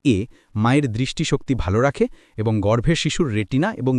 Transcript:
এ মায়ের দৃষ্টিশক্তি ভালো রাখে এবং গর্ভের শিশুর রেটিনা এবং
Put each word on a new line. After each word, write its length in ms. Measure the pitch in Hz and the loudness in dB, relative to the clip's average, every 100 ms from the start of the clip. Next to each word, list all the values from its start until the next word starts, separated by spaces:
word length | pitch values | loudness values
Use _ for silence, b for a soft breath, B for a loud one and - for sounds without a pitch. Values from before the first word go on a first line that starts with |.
এ 120 | 151 95 117 b b | 2 0 -2 b b
মায়ের 320 | 107 117 139 143 | -2 2 2 2
দৃষ্টিশক্তি 640 | 110 131 - 160 143 - | -2 -4 -4 -2 -2 -2
ভালো 240 | 123 - 101 | -2 0 2
রাখে 240 | 139 - 240 b b b | 0 0 -4 b b b
এবং 180 | 110 107 | -2 0
গর্ভের 380 | 101 117 113 165 | 2 2 2 0
শিশুর 260 | 156 - 156 | -2 -2 -2
রেটিনা 360 | 107 107 131 185 | -2 -2 0 0
এবং 200 | - 131 | -2 -2